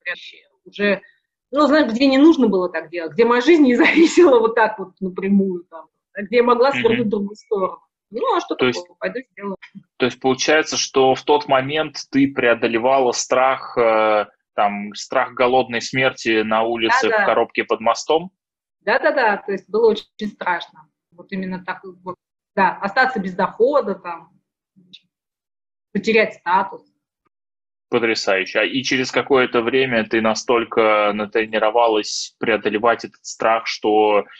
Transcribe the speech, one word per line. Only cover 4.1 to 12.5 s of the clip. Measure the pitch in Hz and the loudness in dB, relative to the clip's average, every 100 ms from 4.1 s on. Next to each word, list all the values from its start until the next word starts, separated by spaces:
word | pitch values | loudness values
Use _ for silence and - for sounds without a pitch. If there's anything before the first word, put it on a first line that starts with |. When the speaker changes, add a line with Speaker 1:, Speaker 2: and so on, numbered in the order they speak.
| - 339 240 | 6 6 6
Speaker 1:
вот | 220 | 4
так | 233 214 - | 2 0 -2
вот | 185 - | -14 -10
напрямую, | 185 185 190 196 196 175 - | -10 -4 0 2 0 -4 -12
там, | 165 - _ _ | -20 -20 _ _
а | 196 | -14
где | 196 240 | -2 2
я | |
могла | 240 233 269 | 4 4 2
Speaker 2:
Мгм. | 254 | 2
Speaker 1:
свернуть | 226 240 214 | 0 0 -2
в | |
другую | 208 - - | -2 -6 -10
сторону. | - 403 175 - _ _ _ | -6 -4 -4 -6 _ _ _
Ну, | 220 523 359 | -6 -2 -2
а | |
что | - | -2
Speaker 2:
То | - 127 | -2 -2
Speaker 1:
такого? | |
Speaker 2:
есть | - - - | -2 -8 -8
Speaker 1:
Пойду | 190 240 - | -8 -8 -14
сделаю. | - 202 185 - - _ - | -14 -12 -12 -16 -20 _ -4
Speaker 2:
то | 127 | -4
есть | - | -2
получается, | 131 127 - 156 151 123 | -2 -2 2 0 0 -4
что | - 135 131 | -2 2 2
в | 127 | 2
тот | - 147 - | 2 0 2
момент | 135 135 156 156 - - | 0 0 -4 -6 -8 -4
ты | 139 139 | 0 0
преодолевала | 139 123 | 2 0